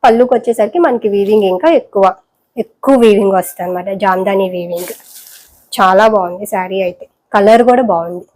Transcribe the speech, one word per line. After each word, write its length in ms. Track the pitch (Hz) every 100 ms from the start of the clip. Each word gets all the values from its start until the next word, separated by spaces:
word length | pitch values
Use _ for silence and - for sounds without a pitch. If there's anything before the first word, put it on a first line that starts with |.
పళ్ళుకి 280 | 247 226 247 240
వచ్చేసరికి 440 | 233 233 208 349 339
మనకి 220 | 247 214
వీవింగ్ 320 | 202 202 214 196
ఇంకా 180 | 185 311 311
ఎక్కువ, 240 | - 202 190 180 _ _ _ -
ఎక్కువ 300 | 220 _ - 269
వీవింగ్ 300 | 233 202 196 190
వస్తుంది 260 | 180 - 180
అనమాట, 220 | 180 185 196
జామ్దాని 440 | 196 185 190 196 190
వీవింగ్. 400 | 180 175 175 180 226 - - - - _ _ _ -
చాలా 280 | 190 190 220
బాగుంది 320 | 214 180 180 208
శారీ 240 | 196 185 190 185
అయితే, 180 | 175 - _ _
కలర్ 300 | 208 202 226 240
కూడా 140 | 247 240
బాగుంది. 320 | 170 170 175 -